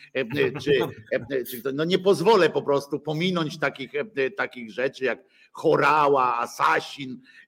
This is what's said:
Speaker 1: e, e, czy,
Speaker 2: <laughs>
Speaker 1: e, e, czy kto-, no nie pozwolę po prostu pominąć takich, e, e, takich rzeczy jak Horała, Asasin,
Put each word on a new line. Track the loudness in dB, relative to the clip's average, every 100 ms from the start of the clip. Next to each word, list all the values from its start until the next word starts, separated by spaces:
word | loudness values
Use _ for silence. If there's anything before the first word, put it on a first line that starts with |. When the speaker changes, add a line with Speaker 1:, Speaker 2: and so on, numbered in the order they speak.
| -8 -6
Speaker 1:
e, |
e, | -2 0 0 0
czy, | 0
Speaker 2:
<laughs> | 2 2 -6 -6
Speaker 1:
e, | -6 -4 -6
e, |
czy | -6 -8
kto-, | -6
no | -2
nie | 0 2
pozwolę | 2 2 6 6 4
po | 2
prostu | 0 0 0 -8
pominąć | -6 -2 0 0 -2 -2
takich, | -4 -4 -8
e, | -6 -6 -2
e, | -4
takich | -2 -8 -8 -12
rzeczy | -4 -4 -2
jak | -4 -4 _ _ _
Horała, | -4 2 4 4 4 4 4 2 0
Asasin, | -4 0 0 0 -2 -12 -12 -12 -18 -20